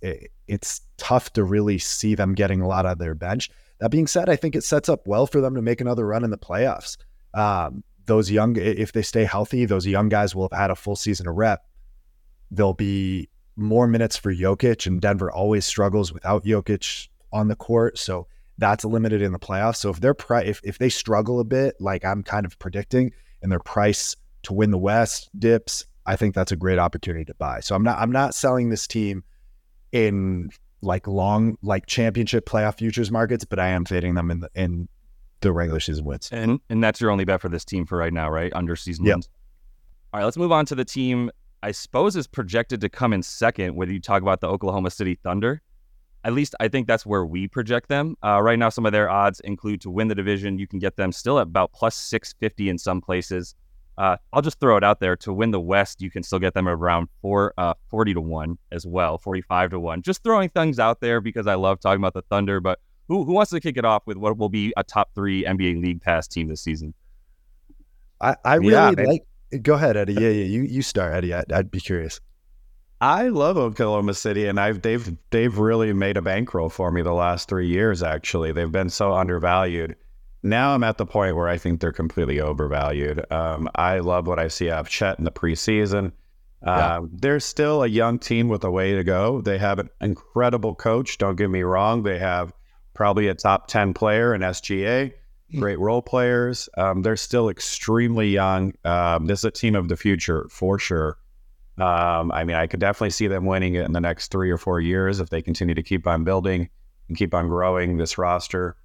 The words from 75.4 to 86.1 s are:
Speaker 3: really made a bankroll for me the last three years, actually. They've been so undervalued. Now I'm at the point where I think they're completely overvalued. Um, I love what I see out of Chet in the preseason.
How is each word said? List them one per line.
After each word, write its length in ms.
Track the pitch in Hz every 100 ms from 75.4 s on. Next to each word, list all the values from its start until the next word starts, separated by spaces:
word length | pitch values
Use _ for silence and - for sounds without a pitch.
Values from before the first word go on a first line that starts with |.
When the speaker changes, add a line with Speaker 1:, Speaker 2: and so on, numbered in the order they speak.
| 120 104
Speaker 3:
really 360 | 110 113 110
made 240 | 98 98 101
a 40 |
bankroll 460 | 87 98 123 90 82
for 240 | - 87
me 100 | 87
the 120 | 85
last 340 | 87 87 85 -
three 200 | 92 87
years, 360 | 90 110 87
actually. 480 | 82 78 - 87 80
They've 180 | 80 82
been 200 | 92 92
so 240 | - 98
undervalued. 800 | 92 90 87 87 90 92 85 80 - - - - -
Now 320 | 101 113 139 135
I'm 80 |
at 140 | 117 113
the 80 | 98
point 320 | 104 95 82
where 100 | 87
I 100 | 87
think 220 | 87 85
they're 140 | 82
completely 480 | - 80 - 67 73
overvalued. 840 | 76 73 73 71 73 73 73 76 -
Um, 380 | 80 80 78 80 -
I 240 | 90 95
love 280 | 87 90 85
what 100 | 82
I 120 | 80
see 200 | - 85
out 120 | 80
of 80 | 73
Chet 280 | - 98 -
in 60 |
the 80 | 82
preseason. 800 | - 82 80 - 107 104 101 95